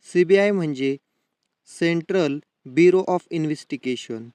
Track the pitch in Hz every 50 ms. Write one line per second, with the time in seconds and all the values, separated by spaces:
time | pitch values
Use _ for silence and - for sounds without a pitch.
0 | _ - - 175 180 165 196 196 202 208 208 196 170 156 143 127 135 139 139 139
1 | _ _ _ _ _ _ _ _ _ _ _ _ _ _ - - 170 170 170 170
2 | 160 - 190 190 170 143 143 147 - _ _ _ _ 131 127 151 170 180 180 185
3 | 185 - 180 175 _ _ - 165 156 151 151 147 - _ 147 127 - 131 127 117
4 | - - 120 110 113 120 _